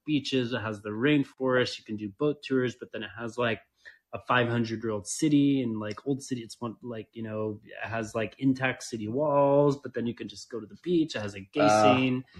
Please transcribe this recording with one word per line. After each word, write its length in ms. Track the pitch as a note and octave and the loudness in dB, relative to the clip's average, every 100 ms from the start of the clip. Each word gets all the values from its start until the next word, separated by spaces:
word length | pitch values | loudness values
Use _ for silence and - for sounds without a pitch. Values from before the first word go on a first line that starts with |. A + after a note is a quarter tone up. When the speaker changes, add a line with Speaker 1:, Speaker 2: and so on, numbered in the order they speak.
| - | -2
Speaker 1:
beaches, 460 | D3+ - C3 A#2+ | -2 0 -2 -2
it 80 | A#2+ | -4
has 200 | G#2+ G#2+ | -6 -6
the 80 | G#2+ | -6
rainforest, 880 | G#2+ C3 D3+ C3+ - C3 B2+ B2 - | -2 2 2 0 -2 0 2 0 -4
you 60 | |
can 120 | - A2 | -10 -8
do 140 | G#2 G2+ | -8 -2
boat 260 | D3 C#3+ | -2 -2
tours, 340 | - C3 B2+ A#2 | 0 0 0 -4
but 140 | A2 | -10
then 100 | A2 | -10
it 80 | G#2 G2 | -10 -8
has, 180 | A#2 G#2+ | -8 -2
like, 240 | A#2+ G#2+ _ _ - - _ | -2 -2 _ _ -20 -20 _
a 40 | - - | -10 0
five 220 | B2 B2 | 2 2
hundred-year-old 580 | A#2 A2+ A2+ A2+ G#2+ F#2+ | 2 0 -2 -4 -4 -6
city 540 | - D#3 D3 C#3+ C#3 | -2 2 4 4 2
and, 180 | B2 A2 | 0 -4
like, 280 | G#2+ G#2 - | -6 -8 -4
old 160 | C3+ | -4
city. 180 | - B2 | -4 -8
It's 180 | A2+ - | -8 -10
one, 180 | A#2+ G2+ | -10 -10
like, 260 | B2 A2+ G#2+ | -12 -12 -12
you 100 | A#2 | -10
know, 380 | A2 G#2+ G#2+ G#2+ | -8 -4 -4 -6
it 240 | - - G#2+ | -12 -12 -8
has, 280 | A2+ G#2+ | -6 -4
like, 200 | A2+ G#2+ - | -4 -4 0
intact 440 | C3+ C3 C3 A#2+ | 0 2 0 -2
city 220 | - A2+ G#2+ | -6 -8 -4
walls, 680 | A#2+ D3+ C#3+ C#3 C#3+ D3 C3+ | -2 2 4 6 6 6 4
but 160 | B2 | -2
then 140 | A#2+ A#2 | -6 -4
you 80 | |
can 140 | A#2 A2 | -4 -10
just 220 | G2+ - | -14 -12
go 80 | A#2 | -10
to 80 | G#2+ | -10
the 120 | G2+ | -10
beach. 320 | E3 F3 D#3 | 0 0 0
It 60 | A#2+ | -2
has 140 | G#2 | -6
a 60 | G2 | -8
gay 200 | G2 - | -8 2
Speaker 2:
Uh, 340 | G#2 G#2+ G#2+ | 4 6 8
Speaker 1:
scene. 300 | A#2 C3 B2+ B2+ - | 6 4 0 -4 -14